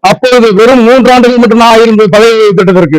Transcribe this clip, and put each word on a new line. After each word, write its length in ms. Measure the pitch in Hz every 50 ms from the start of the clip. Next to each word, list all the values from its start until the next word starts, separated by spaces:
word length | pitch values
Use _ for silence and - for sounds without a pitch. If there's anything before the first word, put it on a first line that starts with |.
அப்பொழுது 480 | - 185 202 - - 254 247 247 226 226 202
வெறும் 280 | 185 220 233 269 254
மூன்று 300 | 226 226 247 262 226 254
ஆண்டுகள் 300 | 247 254 240 247 247 240
மட்டும்தான் 300 | 240 226 226 226 233 233 226
ஆயிருந்தது 360 | 226 233 226 220 208 220 196
பதவி 240 | 180 208 220 233 226 220 220 208 196
திட்டத்திற்கு. 420 | 175 196 185 185 180 180 147 147